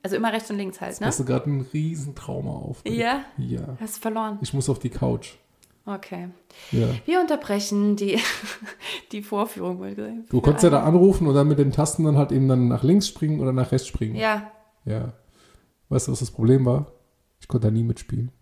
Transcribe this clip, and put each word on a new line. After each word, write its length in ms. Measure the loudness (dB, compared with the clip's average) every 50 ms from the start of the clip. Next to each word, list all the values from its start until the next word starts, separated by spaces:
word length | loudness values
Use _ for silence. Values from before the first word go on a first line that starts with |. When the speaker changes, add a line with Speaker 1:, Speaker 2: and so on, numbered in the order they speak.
Speaker 1:
also 140 | -6 -4 -4
immer 160 | -2 -2 -2
rechts 180 | -2 -4 -6 -6
und 60 | -8
links 240 | -6 -6 -8 -10 -10
halt, 180 | -12 -12 -8 -4
ne? 40 | -4 -4
Speaker 2:
Hast 120 | -2 -2
du 60 | -2
grad 180 | -2 -2 -2 -2
einen 220 | -2 -4 -4 -4 -6 -4
Riesen 400 | -4 -4 -4 -6 -6 -10 -10 -12
Trauma 380 | -12 -12 -10 -8 -8 -8 -8
aufgeregt? 460 | -8 -10 -10 -12 -12 -10 _ -6 -4 -2
Speaker 1:
Ja? 220 | -2 -2 -2 -4 -6 -10 -10
Speaker 2:
Ja. 400 | -8 -6 -6 -6 -6 -8 -10 -10 -10
Speaker 1:
Hast 180 | -10 -10 -10
du 40 | -8
verloren? 380 | -6 -6 -4 -4 -6 -6 -6 -8
Speaker 2:
Ich 140 | -8 -4 -4
muss 160 | -2 -2 -2
auf 80 | -2 -2
die 100 | -4 -8
Couch. 440 | -4 -4 -2 -2 -2 -4 -6 -14 -20 _ _ _ _ _ _ _ _ _ _
Speaker 1:
Okay. 440 | -12 -12 -12 -10 -14 -14 -12 -12 -14 -16 _ _ _ -20 -20 -12 -4
Speaker 2:
Ja. 160 | -2 0 0 0 -2 -4 -4
Speaker 1:
Wir 140 | 0 0 0
unterbrechen 760 | 2 0 -2 -4 -2 -4 -4 -4 -2 -2 0 2 2 2 2
die, 200 | 0 0 0 0 0 -2 -2 -6 -6 -8 -12 -14 -14 -16
<laughs> 460 | -18 -18 _ -12 -12 -12 -12 -12 _
die 100 | -12 -12
Vorführung. 600 | -8 -4 -2 -2 -2 -2 -4 -6 -6 -6 -6 -6
Wollte 200 | -10 -10 -10 -10
ich 40 | -10
sagen. 200 | -10 -10 -12 -8 _
Speaker 2:
Du 100 | 0 4
konntest 220 | 4 4 6 6
ja 80 | 6 6
da 80 | 6 6
Speaker 1:
Für 60 | 4
alle. 80 | 6 6
Speaker 2:
anrufen 320 | 8 8 8 6 6 4
und 80 | 4 6
dann 140 | 6 6 6
mit 100 | 4 4
den 140 | 4 2
Tasten 320 | 4 2 0 0 2 2 2
dann 120 | 4 4
halt 140 | 4 4 4
eben 160 | 2 2 4
dann 220 | 4 4 4 4 4
nach 160 | 2 2 4
links 240 | 6 6 4 4 0
springen 320 | -6 -4 -2 -2 0 0
oder 120 | 0 0
nach 200 | 2 0 0 2
rechts 160 | 0 -2 -2 -4
springen. 260 | -6 -6 -4 -4 -2
Speaker 1:
Ja. 380 | -2 0 0 0 -2 -4 -10 -20 -20 _ _ _ _ _
Speaker 2:
Ja. 280 | -6 -4 -4 -4 -8 -10 _ _ _ _ _ _ _ _ _ _ _ _ _ _ _
Weißt 180 | -2 -2 0
du, 60 | -2
was 80 | -4 -4
das 100 | -4 -8
Problem 340 | -4 2 4 6 6 6 6
war? 260 | 4 2 2 0 -4 -12 _ _ _ _ _ _ _ _ _
Ich 80 | -8 -4
konnte 180 | -2 0 2
da 60 | 2
nie 100 | 2 2
mitspielen. 480 | 0 -2 -4 -6 -6 -8 -6 -6 -6 -6 _ _